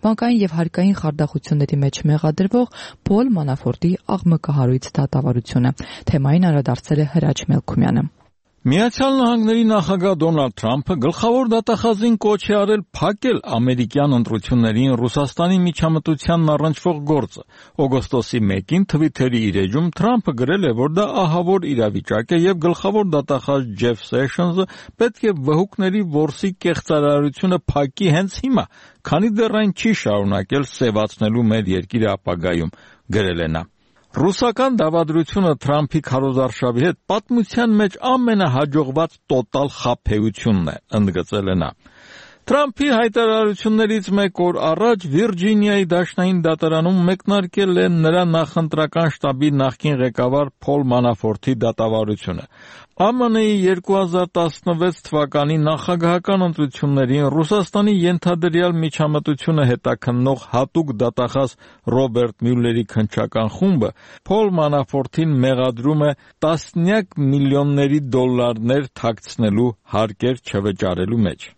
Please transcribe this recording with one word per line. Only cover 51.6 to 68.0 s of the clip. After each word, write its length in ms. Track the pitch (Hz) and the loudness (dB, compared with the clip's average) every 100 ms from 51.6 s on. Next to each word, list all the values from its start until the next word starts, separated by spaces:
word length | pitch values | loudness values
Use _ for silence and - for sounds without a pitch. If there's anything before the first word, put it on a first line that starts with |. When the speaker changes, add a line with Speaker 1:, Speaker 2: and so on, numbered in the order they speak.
Speaker 2:
դատավարությունը։ 840 | 117 110 113 110 107 107 - 82 - _ - - - - | -2 0 0 0 -2 -4 -6 -10 -10 _ -20 -20 -20 0
Ա 120 | 190 | 0
Մ 180 | 247 240 | 2 0
Ն-ի 160 | 220 214 208 185 | 2 2 2 2
երկու 320 | 185 - 196 | 0 0 0
հազար 320 | 190 180 180 - | 0 0 -2 0
տասնվեց 600 | 170 - - 170 175 165 - | -2 -2 -4 0 0 -2 -4
թվականի 500 | 151 147 151 143 156 151 | -2 0 0 0 0 0
նախագահական 800 | 156 - 175 170 175 175 196 185 | -2 -2 0 2 0 0 0 0
ընտրություններին 800 | 160 147 - 147 139 127 139 143 | -2 -4 -2 -2 0 2 2 0
Ռուսաստանի 600 | 143 156 208 180 208 208 202 170 | 0 0 0 0 0 2 2 2
ենթադրյալ 720 | 175 - 175 175 165 180 170 | 0 0 0 0 2 0 0
միջամտությունը 800 | 160 - 151 151 151 147 - 156 135 | -2 -2 0 0 -2 -4 0 2 2
հետաքննող 760 | 123 - 120 - 120 127 135 - | 0 -2 -4 -2 0 0 -2 -2
հատուկ 400 | 120 135 - 156 110 | -2 0 -2 -2 -2
դատախազ 560 | 120 113 123 135 135 - - - - 117 | -2 0 -2 0 -2 -4 -20 -12 -2 0
Ռոբերտ 420 | 135 117 120 104 117 | 2 0 -2 -2 0
Մյուլլերի 400 | 123 120 117 107 | 2 2 0 -2
քննչական 580 | - 110 - 113 - 110 - | -2 -2 -2 -4 -2 -4 0
խումբը 340 | 185 175 110 - - - - | 0 2 0 -4 -20 -20 -4
Փոլ 260 | 196 214 180 | 0 0 0
Մանաֆորտին 720 | 151 147 135 139 127 - 160 139 | 0 0 -2 -4 -4 -2 0 2
մեղադրում 640 | 127 127 127 117 127 151 147 | 2 2 0 -2 -2 0 0
է 60 | 139 - _ 156 | -2 -10 _ -2
տասնյակ 760 | 160 - - 170 214 190 - | -2 -4 -2 0 0 -2 -2
միլիոնների 800 | 139 139 139 139 143 143 143 147 | 0 2 2 2 2 2 2 0